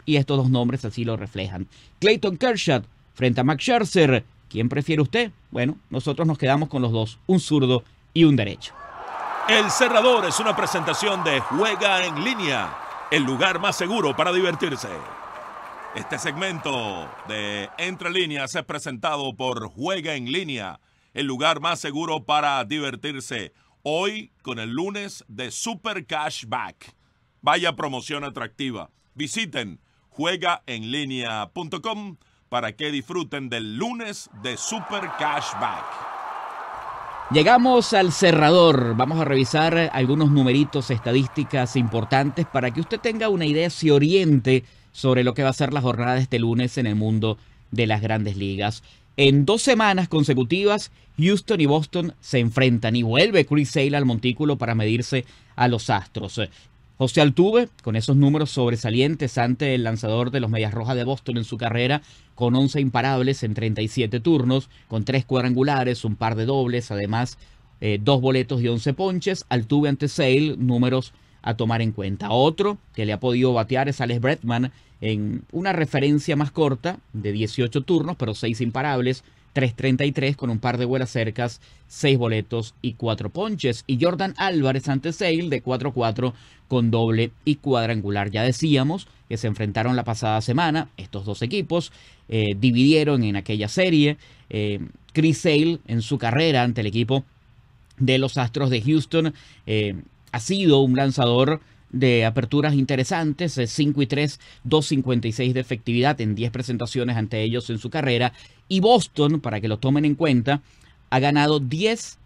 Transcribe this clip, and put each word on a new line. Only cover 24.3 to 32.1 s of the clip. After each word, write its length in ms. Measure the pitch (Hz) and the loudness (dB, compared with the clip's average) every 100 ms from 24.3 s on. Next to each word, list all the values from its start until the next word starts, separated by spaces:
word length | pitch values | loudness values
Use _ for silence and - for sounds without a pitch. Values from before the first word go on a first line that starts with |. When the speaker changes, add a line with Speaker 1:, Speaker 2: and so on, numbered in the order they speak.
| _ | _
Speaker 2:
con 160 | 135 117 | -12 -10
el 120 | 110 | -6
lunes 560 | 131 190 202 196 - - | -6 -6 -8 -12 -16 -16
de 240 | 107 123 | -12 -10
Super 540 | - 240 202 226 190 - | -8 -8 -8 -8 -8 -6
Cashback. 880 | 156 151 - 113 120 95 - - _ _ _ _ _ | -6 -6 -8 -8 -8 -8 -14 -20 _ _ _ _ _
Vaya 340 | 143 175 170 147 | -2 0 0 -2
promoción 480 | 151 127 120 147 | -6 -8 -8 -8
atractiva. 640 | 143 123 113 - 135 107 78 _ _ 127 | -8 -10 -10 -8 -8 -8 -12 _ _ -12
Visiten 640 | 151 226 196 135 107 85 _ _ _ | -8 -6 -6 -6 -8 -12 _ _ _
juegaenlinea 1400 | - 165 185 175 175 - 113 110 143 139 127 120 110 101 | -6 -4 -2 -2 -2 -6 -10 -6 -6 -6 -6 -6 -6 -8
punto 280 | 175 160 175 | -10 -10 -8
com 340 | 226 208 202 | -8 -8 -12